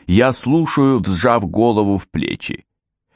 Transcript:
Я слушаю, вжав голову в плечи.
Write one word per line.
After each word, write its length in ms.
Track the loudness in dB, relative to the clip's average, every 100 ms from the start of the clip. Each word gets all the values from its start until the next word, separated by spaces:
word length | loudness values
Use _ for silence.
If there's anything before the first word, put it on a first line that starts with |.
| 0
Я 240 | 2 2
слушаю, 640 | 0 -2 0 0 2 2 2
вжав 500 | 0 0 0 0 0
голову 480 | 0 0 2 0 -2
в 120 | -4
плечи. 580 | -6 -6 -8 -10 -14 _ _ _ _ _